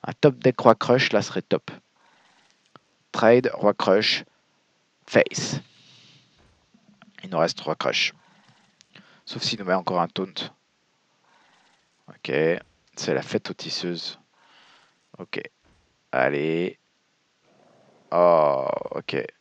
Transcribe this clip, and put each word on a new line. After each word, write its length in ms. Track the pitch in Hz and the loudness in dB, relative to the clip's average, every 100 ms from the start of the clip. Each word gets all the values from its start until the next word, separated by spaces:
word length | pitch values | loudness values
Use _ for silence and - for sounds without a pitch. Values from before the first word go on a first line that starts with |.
Un 100 | - | -12
top 240 | - 151 127 | 2 2 4
deck 240 | 131 - | 0 4
Roi 140 | 123 | 4
Crush, 360 | 110 - 123 - | 4 4 2 2
là, 100 | 107 | -2
serait 180 | 104 - | -2 -8
top. 300 | - 80 - - _ _ _ _ _ _ _ _ _ - _ _ _ | -4 -4 -4 -20 _ _ _ _ _ _ _ _ _ -20 _ _ _
Trade, 380 | - 110 123 123 | 2 6 6 4
Roi 180 | - 104 | 0 0
Crush, 520 | 101 - 98 107 - - _ _ _ _ _ _ _ - | 2 4 4 4 -2 -6 _ _ _ _ _ _ _ 0
face. 520 | - - - - 139 - _ - - - _ _ _ _ _ _ _ _ _ - - | 2 2 -4 -8 -8 -12 _ -20 -20 -20 _ _ _ _ _ _ _ _ _ -20 -20
Il 60 | 190 | -8
nous 80 | 175 | -2
reste 200 | - - | -2 -2
Roi 140 | - - | -8 -4
Crush. 360 | - - - - _ _ _ _ _ _ _ - - _ | -2 -2 -4 -6 _ _ _ _ _ _ _ -20 -20 _
Sauf 180 | - 120 | -16 -8
s'il 160 | - 107 | -6 -6
nous 40 | |
met 80 | 95 | -2
encore 300 | 92 87 92 | -2 0 -2
un 60 | 85 | -2
taunt. 260 | - 95 - - _ _ _ _ _ _ _ _ _ _ _ _ _ _ _ - | -4 -8 -8 -14 _ _ _ _ _ _ _ _ _ _ _ _ _ _ _ -20
Ok. 220 | - - 65 80 87 - _ _ | -18 -6 -2 0 -2 -8 _ _
C'est 200 | - - | -12 -4
la 80 | 69 | -4
fête 260 | - 110 - | -4 -6 -6
aux 60 | |
tisseuses. 640 | - 82 - 90 85 - - _ _ _ _ _ _ _ _ _ - | -14 -10 -8 -8 -8 -10 -16 _ _ _ _ _ _ _ _ _ -20
Ok. 220 | - - - _ _ _ _ _ _ | -12 -10 -12 _ _ _ _ _ _
Allez. 680 | 64 65 71 78 82 92 - _ _ _ _ _ _ _ _ _ _ _ _ _ | -2 0 0 -2 -2 -4 -8 _ _ _ _ _ _ _ _ _ _ _ _ _
Oh, 580 | 85 87 82 73 67 65 - - | 4 6 6 4 0 -2 -6 -6
ok. 340 | - - 69 - _ | -10 -6 -8 -8 _